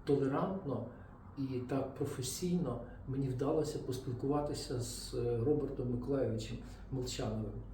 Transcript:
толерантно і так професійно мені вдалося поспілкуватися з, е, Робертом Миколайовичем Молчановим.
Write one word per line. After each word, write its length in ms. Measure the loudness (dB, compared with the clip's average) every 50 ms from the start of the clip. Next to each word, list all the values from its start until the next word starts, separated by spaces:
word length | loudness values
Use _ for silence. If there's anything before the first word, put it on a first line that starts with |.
| 6
толерантно 800 | 4 4 6 6 4 4 2 2 2 0 -2 -2 -2 -2 -2 -4 -6 -10 -14 -14 -16 -16 -16 -16 -12 -4 -4
і 40 | -2 -2 -2 -4 -2 0
так 260 | 0 0 0 -2 -2
професійно 840 | -2 -2 0 0 -2 -4 -4 -2 0 2 4 4 4 4 2 -2 -4 -6 -8 -12 -10 -6 -2
мені 200 | 0 0 2 2
вдалося 500 | 2 2 2 4 4 4 2 2 0 -2
поспілкуватися 1000 | -2 -2 -4 -2 -2 -4 -2 0 2 2 4 4 2 0 -2 -4 -4 -2 -2 -2
з, 340 | -2 -2 -4 -8 -8 -4 -2
е, 240 | 0 2 2 2 4 4
Робертом 460 | 4 4 4 2 0 -2 -2 0 0
Миколайовичем 680 | 0 0 2 2 2 2 4 2 2 0 -2 -4 -6 -8 -8 -12 -12 -12 -8 -4
Молчановим. 640 | -4 -2 -2 -2 -2 -2 -2 0 0 0 -2 -2 -4 -6 -8 -8